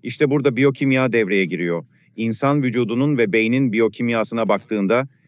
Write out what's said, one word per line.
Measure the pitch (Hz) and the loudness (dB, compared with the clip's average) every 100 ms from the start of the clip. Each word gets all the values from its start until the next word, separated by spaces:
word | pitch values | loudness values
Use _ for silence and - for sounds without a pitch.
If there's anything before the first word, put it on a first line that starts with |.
İşte | 123 - 147 | -12 -2 0
burada | 147 139 120 | 2 0 2
biyokimya | 139 131 135 131 131 | 0 2 0 2 2
devreye | 117 101 101 90 | 0 2 0 0
giriyor. | 85 85 82 - _ _ - | -2 -2 -4 -6 _ _ -6
İnsan | 113 110 139 147 | -6 -2 0 0
vücudunun | 127 120 113 117 143 135 | 0 0 -2 0 0 2
ve | 110 | 2
beynin | 110 110 127 135 | 2 2 2 0
biyokimyasına | 107 110 - 120 117 107 117 107 | 2 0 0 -2 -2 -2 -2 0
baktığında | 101 - 107 95 117 135 _ | -2 -2 -2 0 0 -2 _